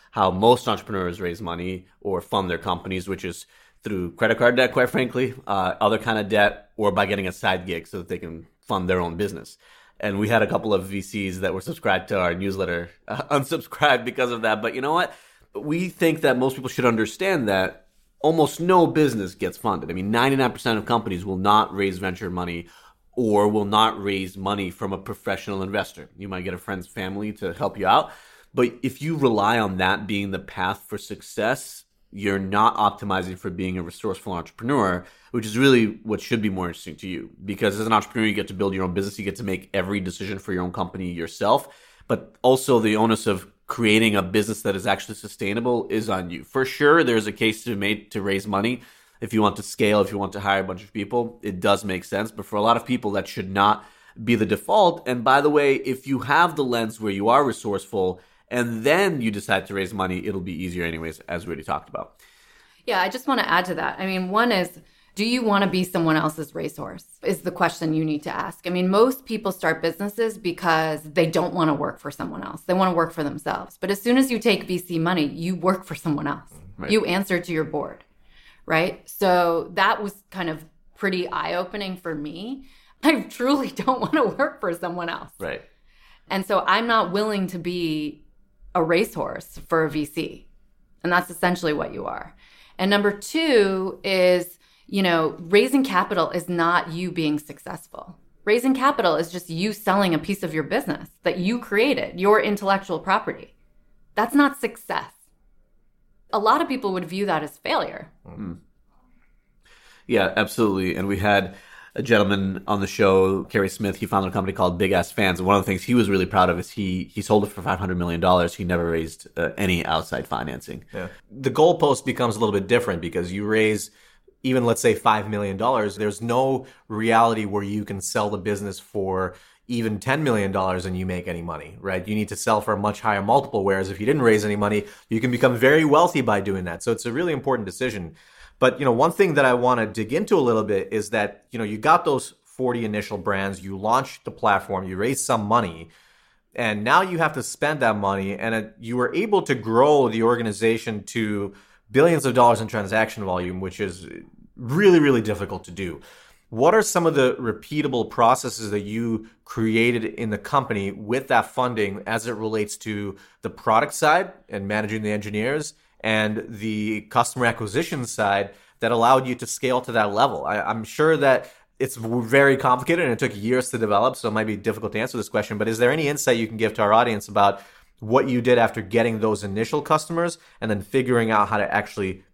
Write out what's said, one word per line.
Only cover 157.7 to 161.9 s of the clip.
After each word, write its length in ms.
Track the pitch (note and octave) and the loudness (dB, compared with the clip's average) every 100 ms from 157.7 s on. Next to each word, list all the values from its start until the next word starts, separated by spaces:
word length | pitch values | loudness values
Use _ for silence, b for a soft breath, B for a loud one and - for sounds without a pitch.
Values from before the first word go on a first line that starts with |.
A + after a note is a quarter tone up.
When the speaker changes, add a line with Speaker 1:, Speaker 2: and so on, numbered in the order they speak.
| D3+ C#3+ C3 - | -4 0 0 -2
Speaker 3:
processes 640 | - A#2 B2+ B2+ A2+ G#2+ | 4 6 4 0 -8 -4
that 100 | G#2 | -4
you 480 | G2+ A2 A#2 A2 A2 B - | -4 -4 -2 -4 -6 B -10
created 580 | - A2 A2 A#2 A#2+ | -2 2 4 4 2
in 280 | A2 - A2+ | -2 -6 -6
the 60 | G#2 | -6
company 540 | - C#3+ B2+ G#2+ G2 | -2 -2 0 -4 -4
with 360 | G2 G#2 B2+ C3+ | -8 -4 -4 2
that 240 | A#2+ G#2 | 0 2
funding 500 | - B2 A2 G2+ | -2 -2 0 -2